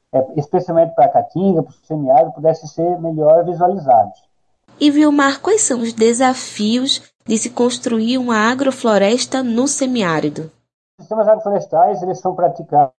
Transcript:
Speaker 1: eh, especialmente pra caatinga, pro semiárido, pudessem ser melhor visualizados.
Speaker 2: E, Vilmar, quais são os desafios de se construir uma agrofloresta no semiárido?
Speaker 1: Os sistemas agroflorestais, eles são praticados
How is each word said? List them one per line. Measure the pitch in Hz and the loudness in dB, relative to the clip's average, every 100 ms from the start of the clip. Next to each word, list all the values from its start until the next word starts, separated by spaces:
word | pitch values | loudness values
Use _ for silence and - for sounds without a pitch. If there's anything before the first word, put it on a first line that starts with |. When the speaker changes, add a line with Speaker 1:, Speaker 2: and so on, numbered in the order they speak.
| _ | _
Speaker 1:
eh, | 135 - 156 | -2 -2 -4
especialmente | - 180 180 165 165 | -2 -2 0 2 2
pra | - 143 | 2 2
caatinga, | 123 - 160 196 165 | 2 -2 -2 0 0
pro | - | -2
semiárido, | _ - 156 135 139 127 | _ -10 -4 2 4 2
pudessem | 147 156 160 156 | 0 -2 -2 -6
ser | - 170 175 | -4 -4 -2
melhor | 165 156 151 165 170 | -4 0 4 4 2
visualizados. | 165 180 196 135 117 101 - _ _ _ _ _ - | 0 -2 0 2 2 2 -6 _ _ _ _ _ -2
Speaker 2:
E, | 294 | 0
Vilmar, | 285 302 285 277 277 | 4 2 2 0 0
quais | - 427 | -2 0
são | - 240 | 0 -4
os | 233 | -4
desafios | 226 226 240 262 254 - - 208 240 269 - - _ - | 0 0 2 0 -2 -8 -6 -2 -2 -2 -4 -8 _ -4
de | 220 | -4
se | 247 | -4
construir | 247 240 240 262 226 226 262 | -2 -2 -2 -4 -2 0 -2
uma | 240 220 220 | -2 0 0
agrofloresta | 262 269 262 233 202 196 247 - 262 | 0 -2 -2 0 2 2 0 -2 -4
no | 254 226 277 | -2 -2 -2
semiárido? | - 262 247 180 156 151 147 160 - _ _ _ _ | -2 -2 -2 -2 -2 -4 -6 -12 -16 _ _ _ _
Speaker 1:
Os | 160 | -8
sistemas | 220 214 | -2 2
agroflorestais, | 214 202 196 - 156 190 196 | 2 0 -4 -2 2 2 0
eles | 180 175 | -6 -6
são | 185 175 | -6 -2
praticados | 175 - 160 147 135 | -2 -2 -2 2 2